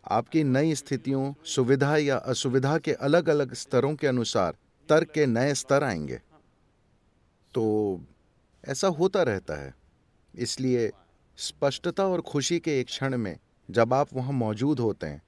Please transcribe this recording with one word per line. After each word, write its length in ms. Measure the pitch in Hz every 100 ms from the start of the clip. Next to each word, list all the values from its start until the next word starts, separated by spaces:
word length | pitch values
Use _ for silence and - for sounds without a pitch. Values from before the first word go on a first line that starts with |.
| -
आपकी 320 | 110 120 160
नई 300 | 147 131 160
स्थितियों, 600 | 147 - 131 120 135 135 143
सुविधा 520 | - - 123 135 139 151
या 200 | 143 131
असुविधा 640 | - 123 135 131 135 160
के 140 | 160
अलग-अलग 640 | - 139 165 160 147 135
स्तरों 400 | 123 - 127 135 151
के 100 | 143
अनुसार 500 | 127 113 113 87 - _ _ -
तर्क 220 | 156 160
के 160 | 156 143
नए 280 | 117 139
स्तर 300 | 139 - 139
आएंगे। 360 | 147 87 73 60 _ _ _ _ _ _ _ _ _ _ _ _ _
तो 460 | 127 110 107 104 90 - _ _ _ _ _ -
ऐसा 200 | 135 196
होता 340 | 156 185 196
रहता 320 | 151 98 -
है। 200 | 76 69 - _ _ _ _ _
इसलिए 560 | - 117 - 127 123 110 - 87 _ _ -
स्पष्टता 720 | - - 139 - 180 170 196
और 140 | 180
खुशी 400 | - 147 131 170
के 200 | 165 139
एक 60 | 123
क्षण 300 | - 135 127
में 220 | 104 80 _ _ -
जब 240 | 98 117
आप 200 | 127 151
वहां 180 | 131 127
मौजूद 480 | 139 110 107 135 139
होते 260 | 117 - 78
हैं 160 | 73